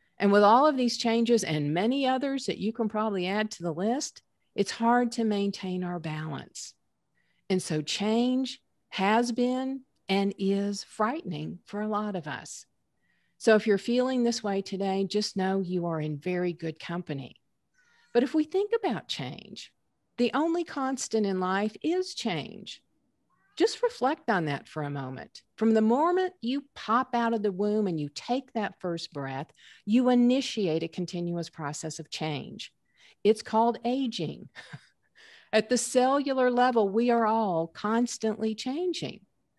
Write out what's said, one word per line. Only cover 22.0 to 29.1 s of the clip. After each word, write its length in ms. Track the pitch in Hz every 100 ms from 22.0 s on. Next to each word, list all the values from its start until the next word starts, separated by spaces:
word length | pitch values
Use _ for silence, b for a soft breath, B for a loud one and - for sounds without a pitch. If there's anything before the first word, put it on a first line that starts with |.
| 370
change. 640 | - 226 160 - - - - _ _ _ _ _ _ _ -
Just 260 | 403 -
reflect 480 | 466 - 254 320 -
on 140 | 190
that 240 | 156 143 -
for 160 | 156
a 60 | 147
moment. 520 | 143 131 131 - - _ -
From 180 | 226
the 60 | 220
moment 520 | 220 254 330 359 370 -
you 240 | 233 277 - -
pop 380 | - 233 254
out 200 | 233 233
of 80 | 226
the 80 | 208
womb 380 | 185 208 214 202
and 100 | 160
you 100 | 147
take 380 | - - 254 269
that 280 | 226 196 -
first 320 | 180 170 -